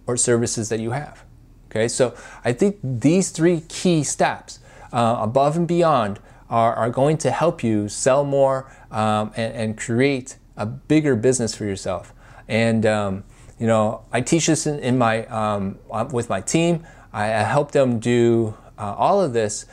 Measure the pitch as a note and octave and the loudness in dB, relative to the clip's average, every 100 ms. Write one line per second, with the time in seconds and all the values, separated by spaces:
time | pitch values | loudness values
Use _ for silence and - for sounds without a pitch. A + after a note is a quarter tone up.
0 | - B2 - A#2+ A#2 - G#2 A2+ A2+ C3 | -6 -2 2 2 2 -4 -4 -4 -4 -6
1 | D3 - - - - - - A2 A#2+ - | -10 -18 -20 -20 -20 -20 -8 -2 -2 0
2 | B2 - - - A#2+ - G3+ G3+ C3 B2 | -2 -2 -18 -4 -4 2 0 0 -6 0
3 | C3+ F#3 F#3 - E3 E3+ - - F#3 D#3+ | 2 2 0 0 2 2 -4 -4 0 2
4 | C#3 - E3 A2 - - - - - B2 | 0 -2 -2 -2 -12 -20 -20 -20 -6 0
5 | A#2 A#2 G#2 C3 C#3+ E3 E3 F3 E3 C#3 | 2 2 0 2 2 2 0 2 2 2
6 | G#2 G2 - - - A#2+ A#2 A2+ A2+ B2 | 0 -6 -14 -20 -4 2 2 2 -2 2
7 | C#3+ D#3 B2+ - D#3 - A#2 G#2+ G#2 - | 2 2 -2 0 0 0 0 0 -2 -2
8 | C3+ C3+ C#3+ C#3 C3+ C3 C3 - - G#2+ | 2 2 2 2 2 2 -6 -20 -10 -2
9 | A2 G#2+ G#2+ - A2+ A#2 A2 G#2+ - A#2 | 0 0 -2 -4 -6 -4 -6 -6 -4 2
10 | C#3 C3+ B2+ - - - G#2+ C3+ - D#3 | 2 0 -6 -20 -20 -8 -8 -8 2 2
11 | D3+ A#2+ B2+ B2+ A2 - G#2+ G2 - F2+ | 4 2 2 2 -2 -4 -6 -4 -6 -6
12 | - - - - - A2+ A2+ A2 G#2+ G#2+ | -8 -20 -20 -20 -4 0 2 2 2 2
13 | G2+ F#2+ - - - - A2+ A2 G#2+ - | -2 -6 -10 -20 -20 -4 2 2 2 -2
14 | - A#2 B2+ E3 D#3+ D3+ D3+ D3 B2+ B2+ | -6 -4 0 0 2 0 -2 -4 -2 2
15 | A2+ A2+ A2+ A2 G#2+ G#2 G2 G2 - A2 | 2 0 -4 -4 -2 -2 -4 -8 -10 -6
16 | B2+ A#2+ A#2 G2 - E3 E3+ E3 - - | -4 -4 -4 -6 -2 0 2 0 -6 -20
17 | - A2 G#2+ A2 G#2 C#3+ D3 C#3+ B2+ A#2 | -12 -4 -2 0 0 0 2 2 2 0
18 | A#2+ A#2+ A#2 A#2 A2 G#2+ - - G#2 - | 2 4 4 4 0 -6 -20 -10 -10 -2
19 | C3+ G3+ E3+ A#2 G#2+ - - | 2 2 0 -2 -2 -6 -14